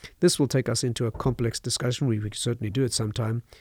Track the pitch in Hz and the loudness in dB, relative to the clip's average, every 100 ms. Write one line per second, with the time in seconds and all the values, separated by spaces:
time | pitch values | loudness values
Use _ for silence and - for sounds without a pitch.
0 | - - 175 - 139 131 120 117 127 117 | -20 2 4 4 2 2 2 0 -2 0
1 | 117 - 131 123 117 - 123 - 123 120 | -2 0 -2 0 -2 -2 -4 -2 -2 0
2 | 139 107 107 - 120 120 107 117 127 - | 0 0 -2 -4 -4 -2 -2 0 0 0
3 | 110 110 110 117 - - | -2 -2 -2 -2 -6 -20